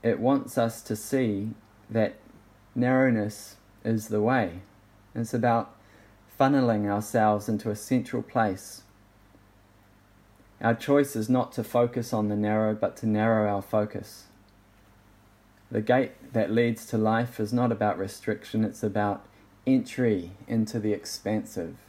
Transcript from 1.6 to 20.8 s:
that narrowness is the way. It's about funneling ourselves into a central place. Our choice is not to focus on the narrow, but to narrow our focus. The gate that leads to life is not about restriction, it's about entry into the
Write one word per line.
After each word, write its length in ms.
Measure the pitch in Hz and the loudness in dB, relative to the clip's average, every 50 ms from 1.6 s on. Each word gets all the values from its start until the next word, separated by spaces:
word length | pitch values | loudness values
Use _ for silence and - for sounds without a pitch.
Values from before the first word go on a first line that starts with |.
| - - - - - - | -18 -20 -20 -20 -18 -4
that 260 | 110 113 107 - - - - - - - - - - - - - - | 0 0 0 0 -2 -8 -20 -20 -20 -20 -20 -20 -20 -20 -20 -10 -4
narrowness 840 | 123 120 127 131 131 135 131 120 110 104 104 107 - - - - - _ _ _ - - | 0 2 2 4 4 4 4 4 2 0 -2 -6 -10 -18 -20 -20 -20 _ _ _ -8 -4
is 240 | 110 113 107 104 - | -2 -2 -2 -2 -2
the 140 | 107 104 | -2 0
way. 420 | 104 117 131 131 107 87 85 90 - - _ _ _ _ _ - - _ - | 2 2 2 2 0 -2 -4 -12 -16 -18 _ _ _ _ _ -20 -20 _ -8
It's 200 | 117 117 113 - | -8 -6 -4 -2
about 420 | 120 113 120 117 113 - - - - - - _ - - - - _ - _ - - | 0 2 2 2 2 0 -4 -12 -20 -20 -20 _ -20 -20 -20 -20 _ -20 _ 0 2
funneling 500 | 139 135 143 139 127 120 113 104 104 101 | 4 4 4 4 4 4 2 2 2 0
ourselves 580 | 101 104 107 - - 120 107 107 107 104 104 - | 0 -2 -2 0 2 4 4 4 4 2 0 -2
into 220 | 110 104 - 113 | -4 -2 -2 -4
a 60 | 104 | -6
central 480 | - - - 131 127 - - - 120 113 | -6 -2 0 0 0 0 -2 -6 -6 -6
place. 580 | - - 123 113 104 95 98 - - - - - _ _ _ - _ _ _ _ _ _ - _ _ _ _ _ _ _ _ _ _ _ _ _ _ _ _ _ _ _ _ - _ - _ | -2 0 0 0 0 0 -4 -10 -18 -20 -20 -20 _ _ _ -20 _ _ _ _ _ _ -20 _ _ _ _ _ _ _ _ _ _ _ _ _ _ _ _ _ _ _ _ -20 _ -16 _
Our 140 | 107 113 117 | 0 0 0
choice 420 | 117 - - 143 143 143 139 - | 0 0 2 4 4 4 2 0
is 140 | 113 107 110 | -6 0 2
not 220 | 127 127 120 - - | 2 2 2 -2 -4
to 100 | - 110 | -8 -8
focus 480 | - - 120 120 120 120 123 113 - | 0 2 2 2 2 0 -4 -6 -2
on 180 | - 110 107 104 | -2 -2 0 0
the 60 | 104 | 0
narrow, 380 | 104 107 107 107 107 110 107 107 | 0 0 0 2 2 2 0 0
but 240 | 107 - 101 - - | 0 -2 -2 -2 -2
to 80 | - | -2
narrow 420 | 113 107 107 107 113 113 110 107 104 | 0 0 2 4 4 4 4 2 2
our 140 | 101 98 | 0 -2
focus. 640 | 98 - - 107 104 107 - 104 98 - - - - - - - _ _ _ _ _ _ _ _ _ _ _ _ _ _ - _ _ _ _ _ _ _ _ _ _ _ | -4 0 0 0 0 0 -4 -10 -12 -12 -18 -20 -20 -20 -20 -20 _ _ _ _ _ _ _ _ _ _ _ _ _ _ -20 _ _ _ _ _ _ _ _ _ _ _
The 120 | - 110 | -6 -4
gate 520 | 107 107 123 127 135 - - - - - - | 0 2 2 2 2 -2 -6 -18 -20 -6 -2
that 180 | 113 107 - | -2 0 2
leads 340 | 110 117 120 117 113 - - - | 2 2 2 2 0 -4 -6 -4
to 100 | - 110 | -2 0
life 420 | 107 107 110 113 120 120 - - | 2 2 2 2 0 -2 -4 -6
is 140 | 110 104 120 | -6 -2 0
not 180 | 123 123 120 | 0 2 0
about 280 | 117 110 107 104 98 - | 0 0 0 0 0 -2
restriction, 680 | 98 101 - - - - 107 107 - - - 110 110 | -6 -8 -8 -8 -6 -6 -6 -6 -6 -6 -2 0 0
it's 180 | 104 - - - | 0 -2 -4 -4
about 420 | 107 98 107 104 101 101 - - - - - - - - - _ 131 | -2 0 0 0 0 -2 -4 -8 -20 -20 -20 -20 -20 -20 -8 _ 2
entry 640 | 131 131 110 - - - 127 117 107 92 85 87 95 - - - | 2 2 2 -2 -4 0 2 2 2 0 -2 -8 -14 -18 -8 -2
into 320 | 117 113 110 107 - | 0 0 0 0 -2
the 140 | 117 | -4